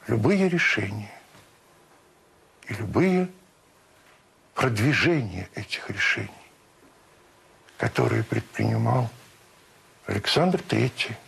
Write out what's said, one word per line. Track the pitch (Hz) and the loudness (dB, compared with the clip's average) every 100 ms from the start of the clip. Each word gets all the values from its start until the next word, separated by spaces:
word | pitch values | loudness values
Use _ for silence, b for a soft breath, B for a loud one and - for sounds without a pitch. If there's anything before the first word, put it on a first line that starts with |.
| - | -2
Любые | 113 117 196 190 | 0 2 4 2
решения | 170 - - 101 107 104 - - - - _ _ - _ - _ _ _ _ _ _ - | 2 0 0 -4 -6 -10 -16 -20 -20 -20 _ _ -20 _ -20 _ _ _ _ _ _ -12
и | |
любые | 107 110 - 185 185 185 - _ _ _ _ _ _ - - _ _ _ | -8 -4 2 2 2 0 -6 _ _ _ _ _ _ -20 -20 _ _ _
продвижения | - 131 110 120 143 160 165 113 92 95 - | 0 0 2 2 2 2 2 0 -6 -10 -12
этих | 107 - - | -10 -10 -8
решений, | 98 - - 101 - - - _ _ - - - - - _ _ - - - | -4 -2 -2 -6 -12 -20 -20 _ _ -20 -20 -20 -20 -20 _ _ -20 -20 -4
которые | 117 - 120 113 | -2 0 2 2
предпринимал | 113 117 - - 110 113 113 127 120 - - - - _ - _ _ _ - | 0 -4 -4 -2 0 2 2 2 0 -6 -20 -20 -20 _ -20 _ _ _ -4
Александр | 101 - - 175 175 | -4 0 2 4 2
Третий | - 110 127 - - 113 | 0 0 0 -2 -8 -8